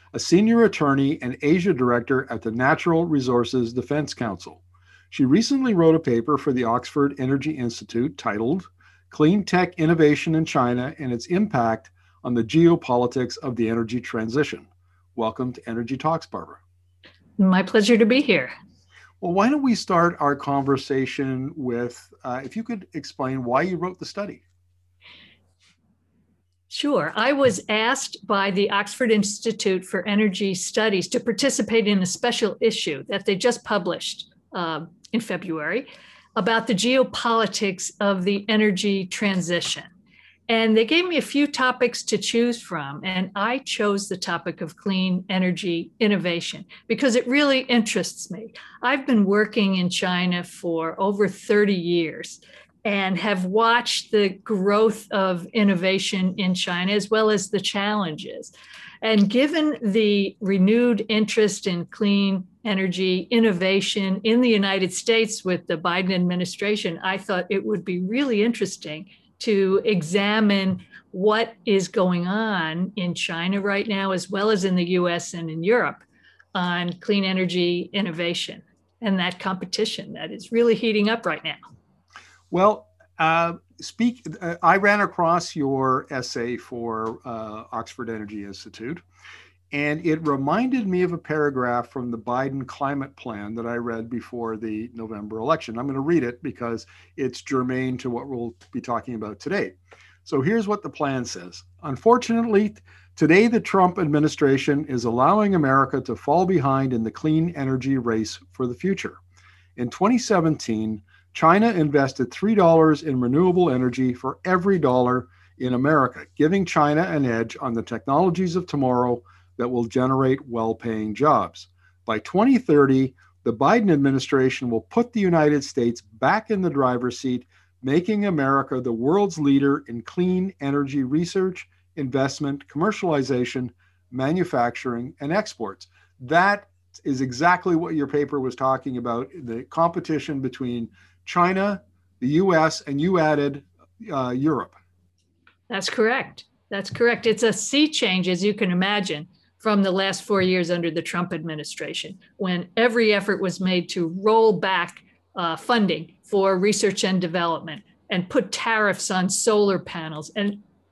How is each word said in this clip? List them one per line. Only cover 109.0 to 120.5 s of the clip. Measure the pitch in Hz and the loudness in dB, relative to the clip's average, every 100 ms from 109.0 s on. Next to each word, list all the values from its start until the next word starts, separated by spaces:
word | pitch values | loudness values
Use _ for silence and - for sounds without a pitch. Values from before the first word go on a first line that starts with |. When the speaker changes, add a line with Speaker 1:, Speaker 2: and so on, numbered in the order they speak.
| - - _ _ _ _ _ - | -6 -12 _ _ _ _ _ -8
Speaker 1:
In | 120 | -8
twenty | - 202 247 | 0 2 2
seventeen, | - 185 160 143 - 110 110 107 _ _ _ | 2 2 2 0 -2 -4 -2 -6 _ _ _
China | - 160 196 233 | 2 6 6 4
invested | 185 151 143 135 - 127 | 2 2 4 2 0 -6
three | - 208 202 | -2 0 6
dollars | 170 165 156 143 | 6 8 6 4
in | 156 131 | 0 -2
renewable | 123 143 185 180 170 | 2 4 4 4 2
energy | 127 127 127 127 | 2 0 0 -2
for | 120 131 - 185 | -2 -6 -6 0
every | 185 196 185 | 0 2 2
dollar | 139 127 123 127 - _ _ - | 4 4 2 0 -4 _ _ -8
in | 127 | -2
America, | 123 143 151 127 - - - | 0 4 4 2 -2 -10 0
giving | 156 196 | 2 2
China | 180 165 147 151 | 0 2 2 2
an | 180 156 127 | 0 0 0
edge | 113 113 - | 0 -4 -6
on | 131 | -6
the | 113 | -6
technologies | - 113 - 143 185 165 180 175 | -6 -8 -2 2 2 0 -2 -4
of | 175 | -4
tomorrow | 143 127 123 123 120 - _ _ - | -2 2 2 2 -2 -6 _ _ -6
that | 123 | -4
will | 123 113 | -2 -2
generate | 131 127 135 131 135 | 0 2 2 2 0
well-paying | 139 | -4